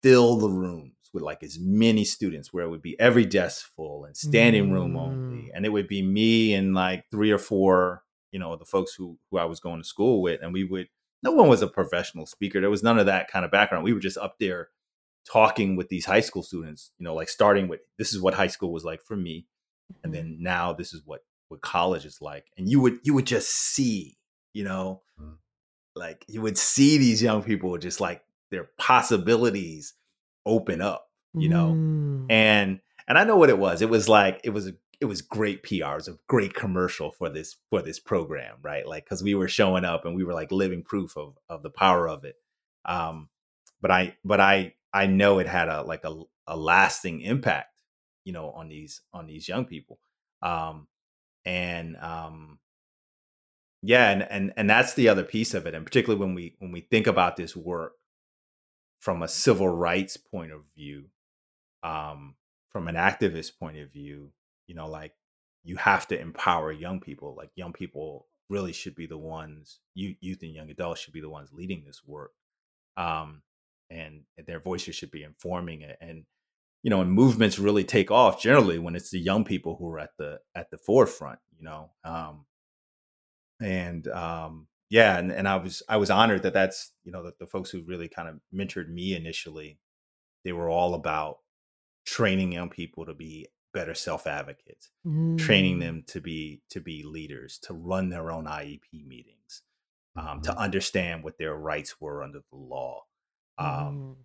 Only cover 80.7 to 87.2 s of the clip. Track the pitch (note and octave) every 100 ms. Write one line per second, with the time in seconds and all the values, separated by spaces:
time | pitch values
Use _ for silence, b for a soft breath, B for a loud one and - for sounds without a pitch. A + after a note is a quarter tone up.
80.7 | - - A2 A#2+ - D2 A1 _ _ D#2+
81.7 | D#2 D#2 _ E2+ E2 D#2 D2+ C#2 _ _
82.7 | _ _ _ _ _ _ _ _ _ G#2+
83.7 | F#2 F2 E2+ D#2 G#1+ E2 E2 D#2+ D#2+ D#2
84.7 | _ _ A2 A2 F2+ F2+ - G2 F#2+ F2+
85.7 | - - A2 G2+ G2 A2+ G2 F#2+ F#2+ F#2+
86.7 | - - _ - F2+